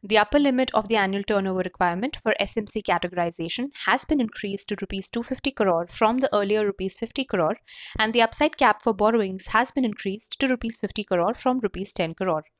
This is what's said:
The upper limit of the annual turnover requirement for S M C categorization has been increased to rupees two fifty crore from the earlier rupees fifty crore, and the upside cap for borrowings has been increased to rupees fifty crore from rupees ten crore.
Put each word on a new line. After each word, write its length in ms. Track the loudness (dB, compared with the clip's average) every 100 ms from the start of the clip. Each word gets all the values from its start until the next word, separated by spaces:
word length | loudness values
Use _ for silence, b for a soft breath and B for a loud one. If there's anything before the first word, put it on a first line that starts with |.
The 160 | 4 4
upper 220 | 4 4
limit 320 | 4 2 2
of 140 | 0 2
the 80 | 0
annual 260 | 2 -2
turnover 380 | 0 0 0 -2
requirement 580 | -4 -2 -2 0 -4 -4
for 100 | -2 0
S 160 | -2 -4
M 100 | -6
C 160 | -8
categorization 920 | -2 -2 -2 -2 -2 -2 -8 -6 -8 -6 0
has 200 | 0 2
been 160 | 0
increased 480 | 0 -2 -8 -8 -6
to 80 | -6
rupees 300 | -6 -6 -6
two 120 | -6
fifty 300 | -6 -4 -4
crore 340 | 0 2 2 0
from 300 | 0 2 2
the 160 | 2
earlier 320 | 0 2 2 0
rupees 320 | -2 -6 -6
fifty 280 | -8 -6 -2
crore, 320 | 0 0 -2 B B B B
and 140 | 0
the 80 | 4
upside 360 | 2 2 0 4
cap 240 | 2 4
for 120 | 0
borrowings 540 | 2 4 4 0 -4 -2
has 240 | 0 0
been 140 | 0 -2
increased 540 | -2 -6 -6 _ -2
to 80 | 0
rupees 320 | 0 -2 -6
fifty 240 | -6 -6
crore 300 | -2 2 2
from 260 | 0 0 0
rupees 320 | -2 -6 -10
ten 240 | -4 -4 -2
crore. 300 | -2 -2 -4 _